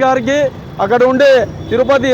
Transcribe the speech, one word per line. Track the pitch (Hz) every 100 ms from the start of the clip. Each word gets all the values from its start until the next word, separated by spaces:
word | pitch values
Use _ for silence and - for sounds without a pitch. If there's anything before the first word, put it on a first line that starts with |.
| 262
గారికి, | 262 233 285 262 - - -
అక్కడ | 196 240 254
ఉండే | 262 277 254 202 - -
తిరుపతి | 233 254 277 262